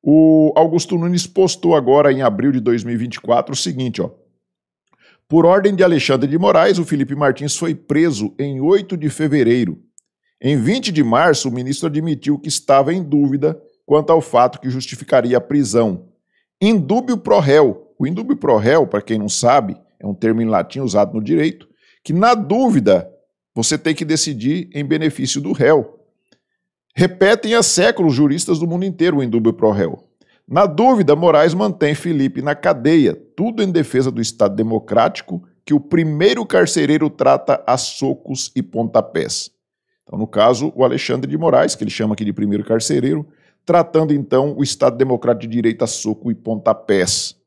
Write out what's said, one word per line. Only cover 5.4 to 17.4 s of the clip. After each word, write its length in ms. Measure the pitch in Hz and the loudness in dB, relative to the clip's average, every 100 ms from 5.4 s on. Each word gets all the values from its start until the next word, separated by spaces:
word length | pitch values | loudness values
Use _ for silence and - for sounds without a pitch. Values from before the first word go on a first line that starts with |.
ordem 300 | 165 196 202 | 4 4 2
de 80 | 190 | 2
Alexandre 480 | 185 156 - 131 135 | 2 2 0 -2 0
de 80 | 160 | 0
Moraes, 400 | 196 160 185 180 | 2 2 2 0
o 60 | |
Felipe 300 | 165 147 131 | -2 -4 -4
Martins 400 | 143 143 131 147 - | -2 -2 -2 -6 -6
foi 180 | 165 | -6
preso 600 | 151 - 147 165 110 104 - | -8 -4 0 0 -2 -6 -6
em 220 | 139 135 | -8 -4
oito 360 | 147 202 202 175 | 0 0 0 -6
de 140 | 151 | -6
fevereiro. 720 | - 156 147 117 123 98 76 _ _ _ _ _ _ | -4 -2 2 2 2 0 -6 _ _ _ _ _ _
Em 160 | 127 147 | -2 0
vinte 340 | 120 254 254 | 0 -2 -2
de 120 | 156 | 0
março, 460 | 113 117 170 147 131 | 2 4 4 2 -2
o 40 | |
ministro 360 | 120 127 143 165 | -6 -6 -6 -4
admitiu 500 | 147 165 147 143 143 | -4 -4 -4 -4 -4
que 100 | 151 | -4
estava 460 | - - 139 139 | -8 2 2 2
em 80 | 180 | -4
dúvida 580 | 156 143 143 139 151 160 _ _ | -2 0 0 0 -2 -4 _ _
quanto 260 | - 151 156 | 0 0 4
ao 120 | 165 | 0
fato 360 | - 120 123 - | 2 2 2 0
que 120 | 131 | -8
justificaria 680 | 127 - 123 - 135 120 123 | -8 -10 -14 0 2 2 -2
a 40 | |
prisão. 680 | - 143 120 117 113 87 - _ _ _ _ _ | 0 -2 2 2 0 -2 -12 _ _ _ _ _
Indúbio 580 | 202 220 135 220 254 233 | 0 0 0 -2 -2 -6
pro 220 | - 202 | 2 2